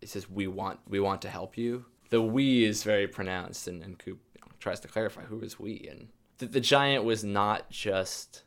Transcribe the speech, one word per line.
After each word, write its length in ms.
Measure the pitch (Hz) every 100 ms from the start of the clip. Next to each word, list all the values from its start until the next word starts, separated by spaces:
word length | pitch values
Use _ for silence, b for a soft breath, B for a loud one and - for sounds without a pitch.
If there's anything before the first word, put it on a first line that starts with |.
it 80 | 104
says, 180 | 101 92
"We 180 | 95 95
want, 320 | 95 95 - -
we 140 | 98
want 220 | 98 95
to 60 | 95
help 260 | 95 92 -
you." 300 | 117 123 123 _ _
The 100 | 117
"we" 440 | 113 123 135 127
is 180 | 110 107
very 260 | 107 104 98
pronounced, 600 | - 92 92 90 - -
and, 140 | 87
and 160 | 82 90
Coop, 220 | - 92 _
you 60 | _
know, 60 | - -
tries 220 | - 95
to 80 | -
clarify 340 | - 110 -
who 180 | 110 110
is 180 | - -
"we," 300 | - - -
and 180 | - - _ _ _
the, 80 | 123
the 140 | 131
giant 440 | 117 143 139 139
was 180 | 113 110
not 440 | 104 101 104 104 -
just 720 | - 107 95 95 - - -